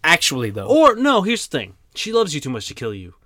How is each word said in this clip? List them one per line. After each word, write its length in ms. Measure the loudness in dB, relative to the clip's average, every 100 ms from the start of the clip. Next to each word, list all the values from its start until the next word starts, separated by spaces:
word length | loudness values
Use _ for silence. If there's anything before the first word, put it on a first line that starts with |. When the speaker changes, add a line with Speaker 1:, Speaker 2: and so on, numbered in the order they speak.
Speaker 1:
actually, 460 | 2 2 2 -2 -6
though. 180 | -6 2
Speaker 2:
Or, 260 | 6 6
no, 280 | 4 2 2
here's 240 | 2 -4 -4
the 80 | -8
thing. 180 | -8 -14 _
She 180 | -12 -2
loves 220 | 0 0
you 60 | -2
too 80 | -6
much 160 | -8 -10
to 60 |
kill 180 | -10 -10
you. 220 | -10 -14 _